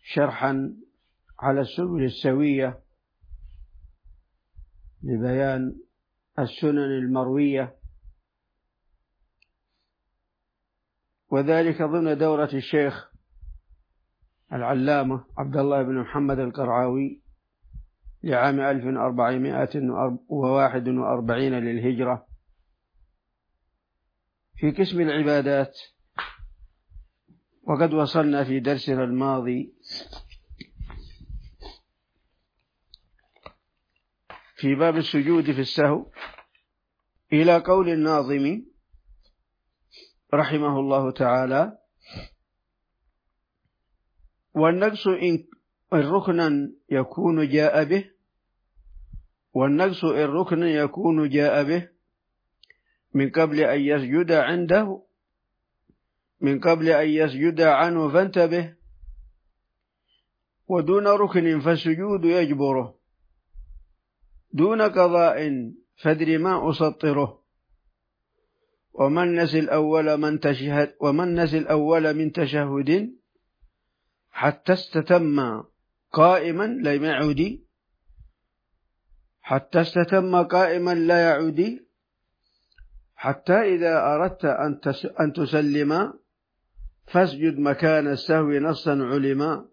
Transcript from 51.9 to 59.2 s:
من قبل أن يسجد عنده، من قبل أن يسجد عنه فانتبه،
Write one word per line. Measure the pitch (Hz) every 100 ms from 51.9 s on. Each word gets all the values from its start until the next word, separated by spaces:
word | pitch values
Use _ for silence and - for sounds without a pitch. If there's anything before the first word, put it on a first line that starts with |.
| _ _ _ _ _ _ _ _ _ _ _ _
من | 139 139
قبل | 160 160 147
أن | 143 143
يسجد | 143 147 127 151 175
عنده، | 160 131 175 170 190 208 190 _ _ _ _ _ _ _ _ _ _ _ _ _ _
من | 139 139
قبل | 175 165 160
أن | 151 156
يسجد | 156 156 131 160 160
عنه | 160 139 170 170 151
فانتبه، | 156 190 190 165 170 165 - - - - -